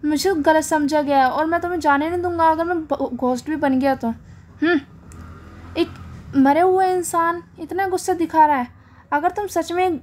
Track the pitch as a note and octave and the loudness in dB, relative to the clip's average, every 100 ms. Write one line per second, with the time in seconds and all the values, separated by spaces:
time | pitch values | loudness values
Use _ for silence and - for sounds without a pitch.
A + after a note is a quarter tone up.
0 | D4 D4+ F#4+ F4+ C#4+ D#4 D4+ D#4 D4 D4+ | 0 0 0 2 4 2 2 0 2 0
1 | C#4+ C#4 B3+ - D#4+ E4+ F4 F4+ D4+ C#4+ | 2 2 2 2 0 0 -2 -2 2 2
2 | D#4 F4 F4 E4+ D#4+ D#4+ E4+ F4 D#4+ C#4+ | 0 -2 -2 2 2 2 0 -4 -4 -4
3 | C4+ B3 B3 B3+ C#4+ D4+ D4 C4 C#4 C4+ | -4 -2 -2 -2 -4 -2 0 2 0 0
4 | A#3 A#3 - - - - D#4 F4 - - | -4 -6 -12 -20 -20 -4 0 0 -2 -20
5 | - - - - - - - - E4+ - | -20 -18 -18 -18 -20 -20 -10 -4 -4 -4
6 | - - - C#4 C4+ D4 F#4 F#4 F#4 F#4 | -16 -18 -4 2 4 6 4 4 2 0
7 | E4+ E4+ E4 F4 - - D#4+ F4 G4 F4+ | 0 0 0 -2 -8 -16 -8 -4 -2 -2
8 | - F4+ E4 D#4+ D4+ C#4 B3 - _ - | -2 -2 0 4 4 4 -2 -10 _ -20
9 | - D4 E4+ F4+ G4+ E4+ D#4+ F4 F#4 D4+ | -6 -2 -2 -4 -4 -4 -2 -2 0 -2